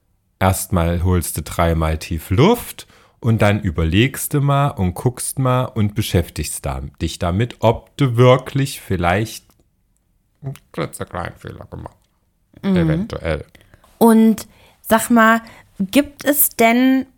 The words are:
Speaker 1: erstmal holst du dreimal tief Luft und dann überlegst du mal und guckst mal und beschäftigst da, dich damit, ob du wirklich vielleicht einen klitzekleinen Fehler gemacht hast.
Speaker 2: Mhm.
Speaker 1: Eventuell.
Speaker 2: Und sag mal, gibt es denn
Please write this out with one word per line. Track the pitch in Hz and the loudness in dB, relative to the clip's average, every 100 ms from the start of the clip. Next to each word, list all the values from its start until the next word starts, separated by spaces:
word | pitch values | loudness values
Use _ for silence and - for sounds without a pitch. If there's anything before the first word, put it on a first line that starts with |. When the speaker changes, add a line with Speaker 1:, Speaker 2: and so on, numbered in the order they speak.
| _ _ _ - | _ _ _ -2
Speaker 1:
erstmal | 95 95 - 90 85 87 | 0 0 -2 0 0 0
holst | 92 90 82 - | 0 0 -2 -8
du | |
dreimal | 76 - 85 82 80 80 | -8 -2 0 2 0 -2
tief | - 82 - | -6 -8 -4
Luft | 95 165 240 - - - _ _ _ | 2 2 2 -4 -16 -20 _ _ _
und | 120 110 | -2 2
dann | 104 104 | 2 0
überlegst | 101 78 82 92 127 - - | -2 -2 0 2 2 -2 -4
du | 147 | -2
mal | 143 139 143 | 0 0 0
und | - 92 | -2 -4
guckst | - 131 - - - | -2 -4 -4 -10 -4
mal | 131 127 | 0 0
und | 127 - 104 107 | -2 -2 -4 -2
beschäftigst | 104 95 80 - 73 - 71 | -2 -2 -2 -6 -10 -8 -8
da, | 67 69 - | -8 -10 -6
dich | 82 - | -8 -4
damit, | 90 90 - - | -4 -2 -4 -2
ob | 110 117 - - | 0 0 -4 -2
du | 139 117 | 0 4
wirklich | 127 131 139 139 135 - | 6 6 2 -4 -4 -6
vielleicht | - 92 87 95 110 - _ _ _ _ _ _ _ _ _ _ | -6 -2 0 0 -2 -10 _ _ _ _ _ _ _ _ _ _
einen | 135 139 _ | -16 -16 _
klitzekleinen | - 80 - 95 90 85 - | -8 -8 -8 -12 -8 -10 -12
Fehler | - 65 - | -16 -16 -16
gemacht | 87 82 _ | -16 -16 _
hast. | _ _ _ _ _ - | _ _ _ _ _ -8
Speaker 2:
Mhm. | 196 185 | -2 0
Speaker 1:
Eventuell. | 165 160 220 - 80 78 - - _ _ _ - | 2 0 -4 -6 -6 -6 -8 -20 _ _ _ 2
Speaker 2:
Und | 226 226 220 214 - _ _ _ | 4 6 4 2 -4 _ _ _
sag | - 220 - | -2 -2 2
mal, | 240 220 226 226 - - - | 4 6 4 -2 -20 -18 -8
gibt | 190 269 285 - | -2 0 0 -2
es | - 285 - | -2 0 0
denn | - 226 233 262 262 254 | 2 2 4 4 2 -2